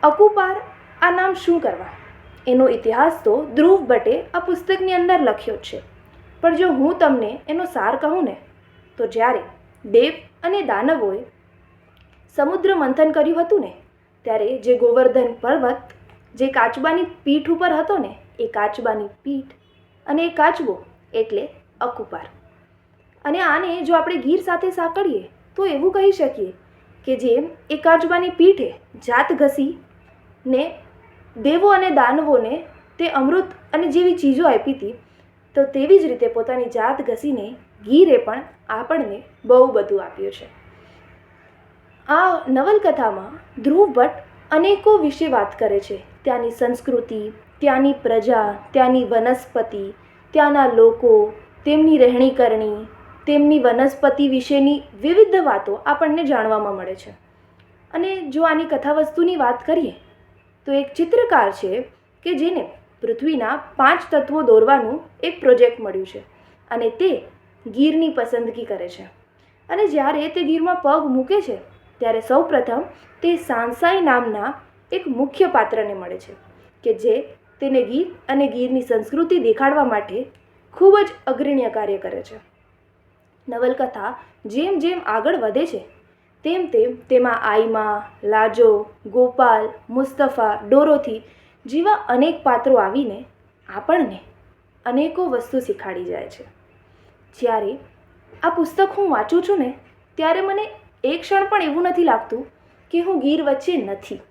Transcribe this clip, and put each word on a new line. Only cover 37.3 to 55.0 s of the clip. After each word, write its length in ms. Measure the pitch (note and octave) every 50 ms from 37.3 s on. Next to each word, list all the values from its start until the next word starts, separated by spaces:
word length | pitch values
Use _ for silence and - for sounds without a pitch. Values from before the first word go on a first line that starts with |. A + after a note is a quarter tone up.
| C#4 A#3 G3+ G#3+ B3+ - - _ _ _ G#3
ગીરે 340 | F#3+ B3+ D4+ F#4 E4+ C4+ -
પણ 220 | - - G#3+ B3+ D#4 - - _ _ -
આપણને 520 | A3 A3 A#3 - D#4 E4 C4+ G#3 G3+ G#3+ - - _ _ _
બહુ 220 | A3 B3 B3+ B3+ -
બધું 320 | G#3+ G#3+ F#3+ - G3+ G3 F3+
આપ્યું 300 | E3+ - - - - G3
છે. 160 | - - - - - _ - - - - - - - _ - - _ _ _ _ _ _ _ _ _ _ _ _ _ _ _ _ _ _ -
આ 400 | D4 D#4+ F4+ F#4 F4 D#4+ - C4+
નવલકથામાં 880 | C4 C4 C#4 F#4 G#4+ G#4+ G#4 F4+ D4 - B3+ A3 G3 F#3+ F#3+ G#3 C#4 E4 - - - -
ધ્રુવ 340 | A3 C#4 D4 E4+ G#4 F#4+ C4
ભટ્ટ 320 | A#3+ B3 D4+ - - - - - - - - -
અનેકો 460 | D#4 E4+ F#4+ G4+ G4 - G#4+ G#4+ G4+
વિશે 300 | D#4+ D4 C#4 - D#4+ D#4+
વાત 280 | C4 A#3 G3+ G3+ - -
કરે 220 | A#3+ G#3 G3+ G3+
છે. 240 | G3 - G#3 F#3+ - - - -
ત્યાંની 320 | _ C#4 B3 B3 A#3 A#3 A#3
સંસ્કૃતિ, 800 | - B3+ A#3+ B3 A#3+ - - B3 A#3 A#3 - A#3 A3 G#3 G#3+ G#3+ - - _ _ _
ત્યાંની 360 | - C#4+ C4 C4 C4+ C#4 C#4 C#4 -
પ્રજા, 540 | A3+ A3+ A3+ G3 A3+ B3+ A3+ G#3+ G#3 G3+ G3+ - -
ત્યાંની 360 | - C4 B3+ B3 B3+ C4 B3
વનસ્પતિ, 880 | - A3 A3+ A3+ B3 B3+ B3+ - - - B3 A3+ A3+ - G#3 G3 G3 G#3 _ - _ _ _ _ _ -
ત્યાંના 400 | D4+ D4 D4 C#4+ C#4+ C4+ B3 A#3
લોકો, 580 | A3+ A3+ A3+ A3+ A#3 - A#3+ A3 G#3+ G#3 G#3+ - - - - _ - -
તેમની 360 | D4 D4 D#4 D#4 D#4+ D#4 D4
રહેણી 320 | B3+ B3 B3 B3 C4 C4
કરણી, 560 | B3+ C4 B3 A#3 A3 A3 A3 G#3+ G#3 G#3 A3 A3 - - - - - - -
તેમની 320 | - D4 D4 D4 D4 D4+ D4+
વનસ્પતિ 680 | A#3+ B3 A#3 A#3+ C4 C#4 C#4 - - C#4 C4+ C#4+ C#4+ C#4
વિશેની 540 | C4 C4 B3 - C#4+ C#4 C#4 C#4 D4 C#4+ - - -
વિવિધ 440 | G3+